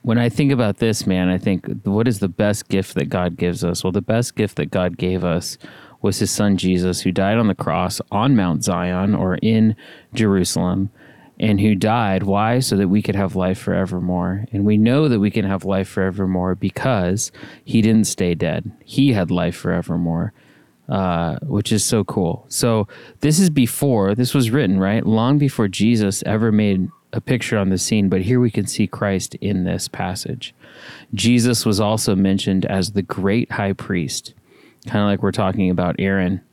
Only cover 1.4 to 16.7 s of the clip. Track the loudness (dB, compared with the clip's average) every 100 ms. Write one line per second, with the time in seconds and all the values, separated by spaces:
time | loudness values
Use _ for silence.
1.4 | 0 -2 -4 -6 -2 0 2 0 -4 0
2.4 | 0 0 -2 -2 -2 -4 -2 -2 -2 -2
3.4 | -4 -2 -4 -2 -2 -2 0 -2 -2 -2
4.4 | -2 -2 -2 0 -2 -2 -2 0 0 -2
5.4 | -4 -12 -18 -20 -20 -4 -2 0 -2 0
6.4 | 0 2 2 0 0 -2 -2 0 0 2
7.4 | 0 0 -2 -2 -2 -4 -6 0 2 2
8.4 | 2 0 -2 -2 -2 -2 0 0 0 0
9.4 | 0 4 2 0 -10 -20 _ 0 2 2
10.4 | 2 -2 -2 -2 -4 _ -20 -20 -20 _
11.4 | 0 2 2 2 2 2 0 0 0 0
12.4 | 2 0 0 0 2 2 0 -2 -2 0
13.4 | -2 -2 -2 -2 -2 -4 -2 -2 -2 -4
14.4 | -4 -2 2 4 4 4 2 2 2 0
15.4 | -2 -2 -2 -2 -2 -2 -2 0 -2 0
16.4 | -2 -2 -4